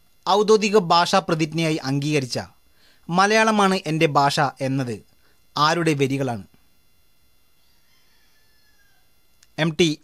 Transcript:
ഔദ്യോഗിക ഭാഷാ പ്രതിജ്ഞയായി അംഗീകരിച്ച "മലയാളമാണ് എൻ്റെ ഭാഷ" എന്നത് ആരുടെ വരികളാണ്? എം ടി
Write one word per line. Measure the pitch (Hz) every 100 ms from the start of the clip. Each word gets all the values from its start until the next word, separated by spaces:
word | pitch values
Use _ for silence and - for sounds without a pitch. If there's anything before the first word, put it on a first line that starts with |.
| _ _ -
ഔദ്യോഗിക | 196 208 220 208 208
ഭാഷാ | 170 170 175 196
പ്രതിജ്ഞയായി | - 165 156 156 160 160
അംഗീകരിച്ച | 131 139 147 151 127 123 92 _ _ _ _ _ -
"മലയാളമാണ് | 180 202 220 220 214 196 190 156
എൻ്റെ | 156 160
ഭാഷ" | 143 139 151 139 -
എന്നത് | 131 135 123 104 - _ _ _ _ -
ആരുടെ | 151 170 160
വരികളാണ്? | 143 135 139 135 113 92 _ _ _ _ _ _ _ _ _ _ _ _ _ _ _ _ _ _ _ _ _ 880 _ _ _ _ _ _ _ _ -
എം | 160
ടി | 151 175 151